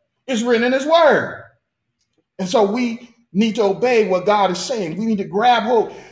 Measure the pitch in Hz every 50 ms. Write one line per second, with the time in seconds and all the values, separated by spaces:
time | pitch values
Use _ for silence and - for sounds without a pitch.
0 | _ _ _ _ _ - 269 214 233 240 240 226 240 247 262 269 262 302 320 339
1 | 330 285 220 156 120 110 - - - - _ _ _ _ _ _ _ _ _ _
2 | _ _ _ _ _ _ _ - 190 180 220 240 208 196 208 254 247 240 226 233
3 | - - _ _ _ _ - 185 226 226 208 226 208 196 190 160 226 254 247 226
4 | 208 185 185 180 175 202 208 208 196 185 180 180 - - 262 226 190 156 165 175
5 | 226 226 220 196 190 156 160 202 226 247 240 226 208 220 247 220 - - - -
6 | - -